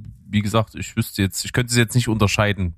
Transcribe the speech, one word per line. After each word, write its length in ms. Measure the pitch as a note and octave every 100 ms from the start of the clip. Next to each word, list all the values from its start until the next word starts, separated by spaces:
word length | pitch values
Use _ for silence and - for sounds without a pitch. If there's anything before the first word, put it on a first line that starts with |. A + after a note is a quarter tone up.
| G#2 - -
wie 140 | G#2
gesagt, 340 | G2+ A2 G#2+ D#2
ich 180 | -
wüsste 280 | A2+ - -
jetzt, 220 | G2 -
ich 80 | -
könnte 200 | - A#2+
es 40 | A#2+
jetzt 200 | A2+ B2
nicht 100 | A#2
unterscheiden, 680 | A2 G#2 - G#2 G2 F2